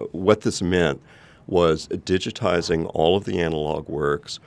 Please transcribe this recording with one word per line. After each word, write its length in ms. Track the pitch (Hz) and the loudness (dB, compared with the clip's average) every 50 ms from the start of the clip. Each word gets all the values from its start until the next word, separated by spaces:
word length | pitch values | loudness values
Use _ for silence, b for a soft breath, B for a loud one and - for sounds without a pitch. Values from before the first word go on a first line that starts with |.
| - - | -12 -10
what 280 | - 87 95 101 104 - | -8 -2 2 2 2 2
this 200 | - 113 - - | 2 -4 -2 -2
meant 400 | 95 87 92 90 85 76 67 65 B B B B B B B B B | -2 0 2 4 2 2 0 -4 B B B B B B B B B
was 400 | - 92 87 85 82 78 78 - - | 0 2 4 4 4 2 0 -2 -8
digitizing 1000 | 90 92 - - 92 92 - 110 - - 104 92 90 87 85 - 85 82 82 - - | -8 -6 -2 0 -2 0 -2 -4 -6 -4 0 0 0 0 0 0 -2 -2 -2 -4 0
all 220 | - 80 85 92 | 2 2 4 4
of 80 | 101 101 | 2 0
the 140 | 113 98 87 | -2 -2 -2
analog 480 | 85 80 80 76 76 78 76 78 - - | 0 0 -2 -2 -2 -2 -4 -4 -6 -6
works 520 | - 73 73 73 71 71 - - - - B | -6 -2 0 0 -2 -2 -4 -10 -16 -16 B